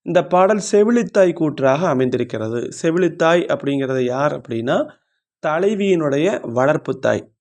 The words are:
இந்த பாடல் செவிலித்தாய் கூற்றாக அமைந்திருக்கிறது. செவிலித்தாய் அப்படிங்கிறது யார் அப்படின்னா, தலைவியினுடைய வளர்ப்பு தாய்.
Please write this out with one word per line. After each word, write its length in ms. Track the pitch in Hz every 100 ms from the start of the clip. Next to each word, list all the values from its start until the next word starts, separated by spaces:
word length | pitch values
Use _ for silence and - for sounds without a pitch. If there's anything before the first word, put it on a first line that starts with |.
இந்த 240 | - 175 170
பாடல் 360 | 180 190 214 -
செவிலித்தாய் 600 | 208 214 240 190 - 185
கூற்றாக 540 | 170 156 139 131 139 180
அமைந்திருக்கிறது. 800 | 131 127 123 123 110 110 120 123 -
செவிலித்தாய் 640 | 165 165 180 165 165 175 -
அப்படிங்கிறது 540 | 143 139 139 135 131
யார் 420 | 123 127 147 147
அப்படின்னா, 500 | 123 113 120 185 294 - _ _ _ _ 156
தலைவியினுடைய 1040 | 156 196 208 202 175 151 143 175 233 -
வளர்ப்பு 480 | 120 135 156 - 131
தாய். 320 | 117 110 - _